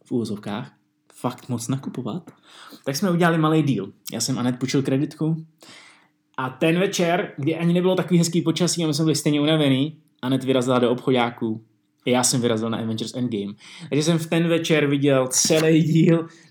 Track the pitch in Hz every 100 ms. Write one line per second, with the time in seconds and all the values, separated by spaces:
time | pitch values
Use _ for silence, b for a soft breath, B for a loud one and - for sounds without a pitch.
0 | - 127 107 101 107 101 139 _ _ _
1 | _ - 170 - - 120 - 139 - -
2 | 123 180 - - B B B B - 143
3 | 196 170 170 165 156 156 139 98 98 -
4 | - 120 131 123 123 123 131 143 135 135
5 | 151 - 156 160 - _ B B B B
6 | B _ _ - 131 - 165 175 196 -
7 | 170 180 - - 139 160 170 175 180 180
8 | 170 175 170 165 151 156 170 - 160 151
9 | 160 147 160 147 147 156 147 131 151 -
10 | _ _ 127 135 127 131 123 123 120 123
11 | - 127 117 120 113 113 - _ _ _
12 | 127 123 127 135 120 110 113 110 113 110
13 | 110 127 123 110 101 101 B B 165 139
14 | 151 165 160 170 165 165 165 151 147 143
15 | 139 135 127 - - 160 160 160 147 160
16 | 175 165 165 B B